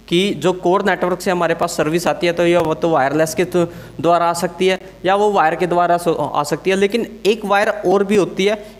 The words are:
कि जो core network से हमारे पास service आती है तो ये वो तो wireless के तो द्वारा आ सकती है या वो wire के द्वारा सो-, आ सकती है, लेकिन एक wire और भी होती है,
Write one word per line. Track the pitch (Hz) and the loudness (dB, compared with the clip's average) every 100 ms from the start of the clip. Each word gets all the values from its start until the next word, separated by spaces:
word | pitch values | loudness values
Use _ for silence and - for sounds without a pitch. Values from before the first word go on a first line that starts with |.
| - | -2
कि | 175 202 | 0 0
जो | 147 160 | 0 -2
core | 180 180 190 | 0 0 2
network | 196 180 180 180 | 2 0 0 -2
से | 202 | -2
हमारे | 175 165 | 0 0
पास | 165 175 - | 0 -2 -2
service | 151 170 160 | 0 0 0
आती | 151 175 | 0 -2
है | |
तो | 170 175 | 0 2
ये | 175 | 2
वो | 160 | 0
तो | 156 170 | 0 0
wireless | 156 135 151 156 | 2 2 2 0
के | - | 0
तो | 175 180 170 - - - | -2 0 -2 -4 -16 -2
द्वारा | 156 170 170 | 2 2 2
आ | |
सकती | 170 180 180 185 | -2 -4 0 0
है | 185 - - | 0 -6 -4
या | 175 | 0
वो | 202 208 | 2 2
wire | 196 160 | 2 2
के | 165 175 | 0 0
द्वारा | 175 175 175 | 2 2 2
सो-, | 170 156 143 | 0 -2 -2
आ | - | -2
सकती | 147 160 185 | -2 -2 -2
है, | 190 | 0
लेकिन | 196 233 208 - 185 | 0 0 -4 -4 -2
एक | 220 | -2
wire | 196 202 214 | 0 0 0
और | 202 180 196 | -2 0 0
भी | 196 208 | 2 2
होती | 170 - | 0 0
है, | 190 214 - | -2 -2 -8